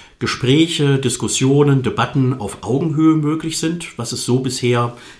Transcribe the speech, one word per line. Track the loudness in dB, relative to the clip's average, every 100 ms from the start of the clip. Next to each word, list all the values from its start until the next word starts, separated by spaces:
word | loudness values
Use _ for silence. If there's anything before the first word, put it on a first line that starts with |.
| -20 -8
Gespräche, | -6 -2 2 4 2 2 0 2
Diskussionen, | 0 -2 -4 0 2 4 4 4
Debatten | 0 -2 -2 0 0 0
auf | -6 -8
Augenhöhe | -4 -2 -2 2 4 4
möglich | 2 -2 -4 -4
sind, | -4 -4 -8 -10
was | -8
es | -6
so | 0 0
bisher | 0 -2 0 0 -2 -6 -18